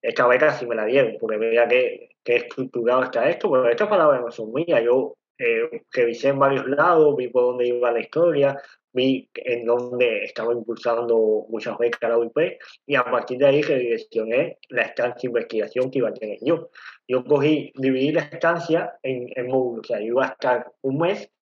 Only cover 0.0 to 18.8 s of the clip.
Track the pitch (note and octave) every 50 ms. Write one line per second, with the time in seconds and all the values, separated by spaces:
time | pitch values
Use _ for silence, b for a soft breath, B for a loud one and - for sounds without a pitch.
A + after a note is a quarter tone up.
0 | - A#2 A2+ - B2+ B2 B2 B2+ D3+ D3+ C#3 - B2+ A#2+ A#2 A2 G#2+ A2 B2 C#3
1 | C3 A2 - - A#2 A2 A2 G#2+ A2+ A2+ A2+ A#2+ A#2 A#2 B2 B2+ B2+ A#2 - -
2 | - _ _ _ _ A#2+ A#2+ B2 A#2+ - - - C3+ C3 - B2 A#2 A#2 B2 B2+
3 | B2+ - - A#2 A#2 D3 E3+ E3 - - C#3+ B2+ B2+ A#2 A#2+ A#2 G#3+ G3+ G#3 F#3+
4 | D#3+ D3+ C#3+ B2+ A#2+ A#2 A#2 - A2+ A2 A2+ C3+ E3+ E3+ D#3+ B2 A2+ A#2+ B2 C3
5 | B2 A2 - _ _ _ _ _ C3 A#2 A#2 A2+ A#2 A#2+ - A#2 _ _ - B2+
6 | A#2+ A#2 A2+ A#2 - C3+ C#3 C3+ C#3 C3+ C#3 C3 C3 B2+ C#3 C#3+ D#3 F3 F3 D#3+
7 | D#3 D3 C#3 B2+ B2+ A#2+ A#2+ B2+ B2 B2 B2 B2 B2 B2 B2 A#2+ B2 A#2+ A#2+ A#2
8 | G#2+ - - D3+ E3+ F3 D#3+ C#3+ C#3 C#3 C3+ B B B B B _ _ _ B2+
9 | B2+ C3 C3+ C3 - _ _ - - B2+ A#2+ A#2+ A#2 A2+ A#2+ B2 B2 B2 B2 B2
10 | B2 A#2+ A2 G2+ G#2 A2+ - - A2+ A#2 A#2+ A#2+ A2 A2+ A#2 A2+ - A#2+ A#2 A#2
11 | A#2+ A#2 A#2 A2+ A2+ G#2+ G#2+ G#2+ - - A2+ G#2+ G#2 A#2+ G#2+ - A#2+ A#2+ A#2 -
12 | - A#2 A#2 A#2 A#2 A2+ _ D3 E3 F3+ - - B B B B _ - C#3+ C3
13 | B2 A#2 B2 A#2+ A#2 - B2+ B2 C#3+ C#3 C3+ D3 D3 - D3+ C3 B2 A#2+ A#2 A2+
14 | A2 _ - A#2 A2 A2+ A#2 B2+ - - - _ - _ - A#2+ A2 - - -
15 | A#2+ B2 A#2+ - - B2+ A#2 A#2 A2 - - A2 G#2 - - B2+ B2+ C3+ C3+ C#3
16 | A#2+ A2 - - A2 G#2+ G#2 - A2+ C3+ E3+ D#3+ E3 - B B B B B B
17 | B - B2 B2+ B2+ C3+ D3 C#3 C3+ D3+ D#3 D3 - - _ C3+ C3 C3 C3 C3
18 | C3 D3 D#3 E3 D3 - - - - E3 E3+ E3+ D#3+ - D#3 E3